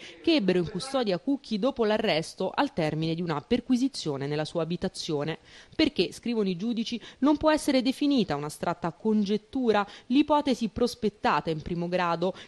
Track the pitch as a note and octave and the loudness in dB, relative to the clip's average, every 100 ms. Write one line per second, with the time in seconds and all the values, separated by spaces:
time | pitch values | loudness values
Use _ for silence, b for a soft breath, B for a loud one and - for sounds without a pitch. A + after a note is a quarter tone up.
0 | B B - D#4 F#3 F3+ D#3+ F#3 - C4+ | B B 2 4 4 2 0 -6 -4 -2
1 | A3 F3 - C#4 - G#3+ B3+ - G#3+ G#3+ | 0 -2 -2 -4 -4 -2 0 0 0 2
2 | A3+ D#3 D#3+ - F#3+ - C#4 - D#3 D#3 | 2 0 -2 -4 -4 0 -2 0 -2 0
3 | D#3+ E3 E3+ D3 - A#3+ - B3 C4 - | -2 -2 -2 -4 0 -2 2 0 0 -2
4 | D#3+ C3+ C#3 D3+ D#3 F3 D#3+ F3+ F#3+ - | -6 -4 -2 -2 -2 -4 -2 -4 -4 -6
5 | - D3 D3 D#3+ B B B - D#4 - | -4 -4 -4 -6 B B B 0 0 2
6 | E3+ - A#3 A#3 G3 E3+ A3+ A3+ A3 A#3+ | -2 -4 -4 -2 -2 -2 -4 -4 -6 -8
7 | B B C4+ D4+ D#4 D#4 - C4+ A#3+ - | B B 2 4 4 2 2 2 2 0
8 | D4 C#4 F#3+ C#3+ D3 - F3 E3+ F3 - | 2 2 2 -2 -4 -6 -4 -4 -6 -4
9 | A3 G#3+ G3 G#3 - C4+ A#3+ G#3 G3 B | 0 0 0 -2 -4 -2 2 2 0 B
10 | - B3+ D4+ D4 C#4+ A#3+ A3 - A#3+ - | 2 2 4 2 2 0 -2 0 -2 0
11 | G#3+ - B3 D3 E3 D#3 - E3+ F3 F3+ | -4 0 2 2 0 -6 -6 -6 -2 0
12 | F3 E3+ F3+ B | 0 0 -2 B